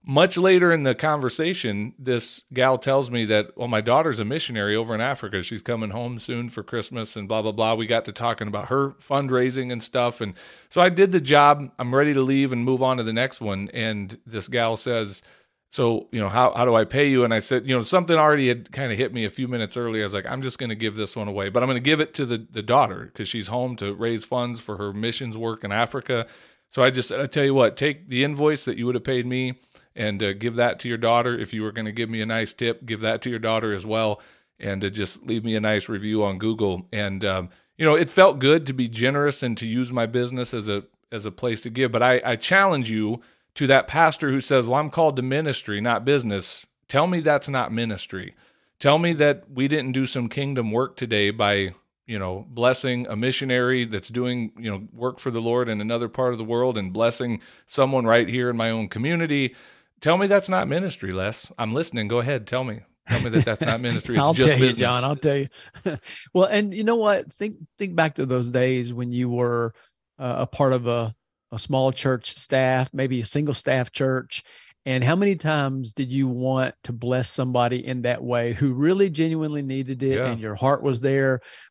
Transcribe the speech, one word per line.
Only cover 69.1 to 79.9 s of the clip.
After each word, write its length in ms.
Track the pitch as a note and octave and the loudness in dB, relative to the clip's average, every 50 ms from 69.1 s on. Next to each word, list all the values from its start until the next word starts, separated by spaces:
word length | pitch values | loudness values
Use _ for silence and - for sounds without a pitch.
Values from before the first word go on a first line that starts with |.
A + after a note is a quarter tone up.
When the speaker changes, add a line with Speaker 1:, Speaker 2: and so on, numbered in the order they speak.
Speaker 2:
you 180 | A#2+ B2 B2+ B2 | -2 -2 -2 -2
were, 460 | A#2+ A#2+ B2 A#2+ A#2+ A#2+ A#2 A2+ - _ _ _ _ _ _ _ _ | 0 0 0 0 0 -2 -2 -4 -6 _ _ _ _ _ _ _ _
uh, 200 | - C3+ B2 B2 B2+ | -10 -6 -6 -4 -4
a 80 | B2+ | -4
part 260 | - - - C#3+ C3 C3 | -4 0 0 2 2 2
of 140 | B2 A#2+ | 2 0
a, 260 | A#2+ A#2 A#2+ A#2 A2+ A2+ - _ _ _ _ _ _ | 0 -2 0 -2 -4 -6 -10 _ _ _ _ _ _
a 80 | A#2 A2 | -10 -10
small 320 | - - C#3 C3 C3 C3+ | -6 -2 0 2 2 0
church 460 | B2+ - - C#3 C3 A#2+ - - - | 0 0 0 0 0 0 -4 -8 -8
staff, 520 | - - - C#3 C3 C3 B2+ C3 B2+ C3 C3+ - | -8 -4 0 2 2 4 4 2 2 0 -2 -2
maybe 280 | C#3 C3+ B2+ C3 B2 | -4 -2 -2 -2 -2
a 40 | G#2+ | -2
single 280 | - - C#3+ D3+ C#3+ B2+ | -2 -2 -2 0 0 -2
staff 380 | - - C#3 C3 C3 B2 - | -2 -2 0 0 0 0 -4
church. 520 | - - C#3 C3 C3 C3 - - - - - _ - - - - _ _ _ | -4 -2 -2 0 0 -2 -4 -8 -12 -14 -14 _ -20 -20 -20 -20 _ _ _
And 200 | C3+ C3 B2+ B2 | -2 0 2 2
how 120 | C3+ E3 | 2 2
many 200 | F#3 G3+ G3+ F#3+ | 4 2 2 0
times 580 | D#3 - D#3 D#3 D3 C#3 C3+ C3+ C3+ B2+ A2 - | 0 0 0 2 2 0 0 -2 -4 -6 -6 -4
did 180 | - C3+ B2 | -6 -4 -2
you 160 | B2+ C#3 C3+ | 0 0 0
want 460 | C3 B2 B2 B2+ C3 C3 C3 C3 B2+ - _ - | 0 0 -2 -2 0 0 0 0 -2 -4 _ -10
to 60 | - A#2+ | -10 -8
bless 360 | A2+ B2 A#2+ B2+ B2+ B2 - | -6 -2 -2 0 0 0 -2
somebody 560 | - - B2+ B2+ B2 B2 A#2+ A#2+ B2+ B2 A#2+ | -2 -2 -2 0 2 2 2 2 0 -2 -4
in 160 | B2+ B2+ B2+ | -6 -6 -2
that 220 | A#2 A#2+ A#2+ - B2+ | 0 -2 -2 -2 -2
way 300 | B2 A#2+ A#2+ A#2 A#2+ A#2 | -2 0 0 0 -2 0
who 200 | - C#3+ C#3 B2 | 0 0 0 0
really 380 | B2+ C#3+ E3 F#3 G3 G3 F#3+ | 2 2 2 4 4 2 2
genuinely 500 | D#3 D3+ D#3+ E3 D#3+ D#3+ D#3 D3+ D3 D3 | 2 0 -2 0 0 -2 -4 -4 -4 -6
needed 400 | C#3 C3+ C3 C3+ C3+ B2+ | -6 -4 -4 -6 -4 -6